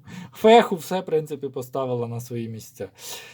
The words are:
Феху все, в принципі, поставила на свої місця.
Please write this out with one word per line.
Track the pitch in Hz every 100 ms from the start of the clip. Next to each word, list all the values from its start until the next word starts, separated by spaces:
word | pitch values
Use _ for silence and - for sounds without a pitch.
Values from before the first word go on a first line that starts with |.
| - 180 175
Феху | - 220 233 220 180
все, | - 185
в |
принципі, | 180 156 151 143 139
поставила | 135 123 139 131 123 117
на | 117
свої | 123 120 113
місця. | 110 - - 98 - - - -